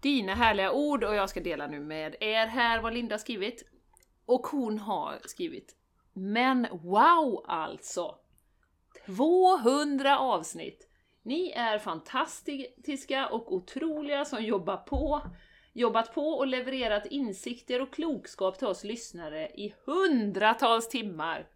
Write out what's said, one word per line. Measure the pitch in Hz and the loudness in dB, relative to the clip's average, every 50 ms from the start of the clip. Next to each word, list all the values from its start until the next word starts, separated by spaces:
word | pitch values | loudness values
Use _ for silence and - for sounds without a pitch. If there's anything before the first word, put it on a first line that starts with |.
dina | - 269 294 262 202 190 190 | 2 2 2 2 2 0 0
härliga | 226 240 226 214 202 190 190 | 4 4 4 4 4 2 2
ord. | 147 269 294 294 294 269 214 | 2 2 2 2 0 0 0
Och | 202 214 | 0 2
jag | 208 196 190 | 0 0 0
ska | - 185 | -2 -6
dela | - 175 165 143 147 143 | -6 -4 -4 -4 -6 -8
nu | 151 143 | -8 -10
med | 147 151 156 156 156 156 147 - | -8 -8 -8 -6 -8 -8 -8 -6
er | - 214 220 220 220 220 | -4 0 2 2 0 0
här | 226 262 240 233 208 226 | 2 0 2 2 2 0
vad | 214 226 226 | -2 -2 -4
Linda | 240 233 226 320 | -4 -4 -4 -4
har | 311 | -6
skrivit. | - - 240 202 190 214 240 - - _ _ _ _ _ _ _ _ _ _ _ _ | -6 -6 -6 -4 -4 -6 -6 -10 -18 _ _ _ _ _ _ _ _ _ _ _ _
Och | - 247 262 254 - | 2 2 2 2 -2
hon | - 285 254 220 214 214 | -2 -2 0 0 -2 -4
har | 208 214 202 165 151 156 143 - - | -4 -4 -4 -2 -2 -4 -6 -8 -12
skrivit: | - - - 180 160 - - - - - _ _ _ _ _ _ _ _ | -16 -10 -8 -8 -8 -8 -10 -16 -18 -20 _ _ _ _ _ _ _ _
"Men | 196 190 196 208 233 247 262 262 254 240 - | -10 -6 -2 0 2 2 4 4 2 0 0
wow | - 175 156 175 190 208 247 320 349 339 311 269 208 - - - | -4 -10 -4 0 4 6 8 8 8 8 6 2 0 -2 -4 -4
alltså! | - 165 156 165 170 - - - - 180 175 156 - _ _ _ _ _ _ _ _ _ _ _ _ _ _ _ _ - - | -4 -4 -4 -6 -8 -10 -12 -10 -8 -6 -6 -8 -10 _ _ _ _ _ _ _ _ _ _ _ _ _ _ _ _ -20 -14
Tvåhundra | - 190 190 262 320 349 370 370 370 370 349 226 233 269 285 302 302 285 269 277 277 277 262 | -12 0 2 4 6 6 8 8 8 6 6 6 4 4 4 2 0 0 2 4 4 4 4
avsnitt! | 262 254 220 175 160 - - 170 160 - - _ - _ _ _ _ _ _ _ _ | 4 2 2 0 -2 -4 -10 -10 -10 -12 -12 _ -20 _ _ _ _ _ _ _ _
Ni | 214 262 330 370 349 | -6 -4 -2 -2 -4
är | - - 240 226 214 214 | -2 -2 0 0 0 0
fantastiska | 214 196 165 160 - - - 262 311 320 - - - - 285 269 269 - - _ - - 294 269 - - 269 262 269 - | -2 -4 -6 -8 -8 -6 -2 -2 -2 -2 -4 -12 -10 -8 -8 -8 -10 -12 -14 _ -8 -8 -8 -8 -6 -4 -2 -2 -2 -2
och | - 233 226 - 185 | -4 -6 -4 -4 -6
otroliga | 185 180 - - 262 262 330 311 302 302 285 285 277 294 | -6 -6 -6 -8 -6 -4 -4 -4 -4 -4 -4 -2 -4 -2
som | 285 - 220 226 | -4 -4 -6 -2
jobbar | 214 233 196 170 160 196 - | -2 -2 -2 -2 -2 -6 -6
på, | - - 285 269 285 294 294 294 - - - - - _ _ _ _ _ _ | -6 -4 -2 -2 0 0 -2 -2 -4 -8 -14 -16 -20 _ _ _ _ _ _
jobbat | - 240 233 214 226 226 226 - | 0 0 2 2 2 0 0 -2
på | - 294 311 | -2 0 0
och | 320 - 277 269 | 0 0 0 0
levererat | 254 254 247 254 262 262 247 226 214 208 208 | 0 -2 -4 -4 -4 -2 0 0 0 0 -2
insikter | - - 285 277 220 190 - - - 240 240 - - 247 247 | -2 -4 -4 -2 -4 -4 -6 -8 -10 -10 -10 -6 -4 -2 -2
och | 269 269 - | -2 -4 -4
klokskap | - 302 330 294 208 - - - - 196 190 185 - | -4 -2 -2 -2 -4 -6 -14 -8 -2 -2 -2 -2 -2
till | - 208 | -2 -2
oss | 185 - - | -2 -4 -4
lyssnare | 202 226 226 - - - 175 170 156 151 156 156 151 | -8 -8 -8 -8 -14 -12 -10 -10 -8 -6 -6 -8 -8
i | - - 202 208 - _ _ | -8 -8 -10 -10 -10 _ _
hundratals | - - 359 381 370 302 240 214 208 185 190 202 214 233 233 277 233 233 226 226 - | -2 0 2 4 4 4 4 2 2 0 4 4 4 4 6 4 4 4 4 2 -2
timmar | - 247 220 208 175 156 156 165 160 151 156 - _ | -4 -4 -4 -4 -6 -6 -4 -4 -4 -6 -8 -12 _